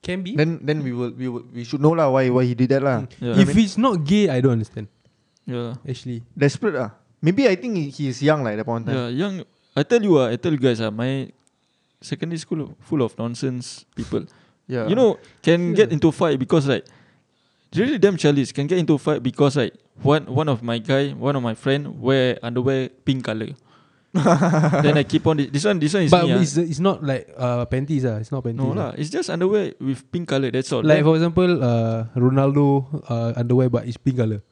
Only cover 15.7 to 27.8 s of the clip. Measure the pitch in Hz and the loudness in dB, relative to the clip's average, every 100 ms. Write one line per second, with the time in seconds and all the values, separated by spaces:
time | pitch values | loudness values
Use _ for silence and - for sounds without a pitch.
15.7 | 175 214 151 160 - 175 139 - 165 143 | 2 2 4 2 2 0 0 2 2 2
16.7 | 110 - _ _ _ _ _ _ _ _ | -2 -4 _ _ _ _ _ _ _ _
17.7 | 160 247 247 196 175 151 143 120 - 143 | -2 0 4 2 4 2 2 0 -4 -2
18.7 | 180 165 147 - 151 123 - 143 139 110 | 0 2 0 0 -2 -4 2 2 2 -2
19.7 | - _ - - 151 139 131 156 117 117 | -6 _ -2 2 2 2 -2 0 -2 -2
20.7 | 117 107 135 143 139 127 139 120 110 131 | -6 0 0 0 -2 -4 -2 -4 -4 -2
21.7 | 139 143 - 117 135 127 120 120 120 127 | -2 -4 -6 0 2 2 -2 -4 -2 0
22.7 | 131 127 _ - 131 113 110 110 143 _ | -2 -4 _ -2 -2 -2 -6 -8 -12 _
23.7 | _ _ _ _ 180 151 165 175 156 151 | _ _ _ _ 0 2 4 4 2 2
24.7 | 139 147 147 139 151 160 156 139 139 202 | 4 4 2 2 0 0 0 -2 -2 0
25.7 | 185 151 202 160 180 170 180 160 143 170 | 0 0 0 4 4 4 2 2 0 -2
26.7 | 143 190 - 143 127 - - 123 123 120 | 0 0 0 -2 -4 -6 -6 -2 -2 -2
27.7 | 131 | -4